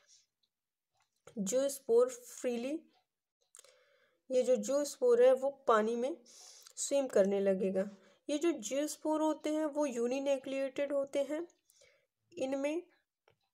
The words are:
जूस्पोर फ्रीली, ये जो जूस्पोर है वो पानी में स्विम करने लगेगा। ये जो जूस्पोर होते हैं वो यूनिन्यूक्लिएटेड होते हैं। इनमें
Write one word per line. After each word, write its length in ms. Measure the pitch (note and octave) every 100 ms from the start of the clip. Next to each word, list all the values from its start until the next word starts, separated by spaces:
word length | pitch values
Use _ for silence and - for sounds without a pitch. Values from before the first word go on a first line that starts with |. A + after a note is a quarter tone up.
| _ _ _ _ _ _ _ _ _ _ _ _ - A#3
जूस्पोर 720 | G3 B3 C#4 - - A#3 B3
फ्रीली, 720 | - - - B3+ A#3 C4 D#4+ _ _ _ _ _ _ _ - - _ _ _ _ _ -
ये 120 | B3+
जो 120 | A#3+ A#3+
जूस्पोर 680 | G#3 C#4 C#4+ - B3 A#3
है 100 | B3
वो 160 | B3+ C4+ C#4 -
पानी 280 | A3 A3 A#3
में 200 | C4 E4+ - - - - - -
स्विम 320 | - C#4 C4
करने 320 | G#3 G3 G3
लगेगा। 500 | G3 F#3+ F#3+ F#3+ G3+ - _ _ -
ये 80 | D4
जो 140 | E4+
जूस्पोर 680 | C#4 G#3 C4+ D4 - D4+ D#4
होते 280 | D#4 D4+ D4+
हैं 160 | D#4 D#4
वो 200 | C#4+ D4
यूनिन्यूक्लिएटेड 1040 | A#3 A#3+ C4+ C#4 C4+ C4+ C4+ C4+ C#4 C#4+
होते 320 | C#4 C#4 C#4+
हैं। 240 | C#4 D#4 F4 _ _ _ _ _ _ _ _
इनमें 500 | - C4 C#4 C#4+ E4 - _ _ _ _ _ _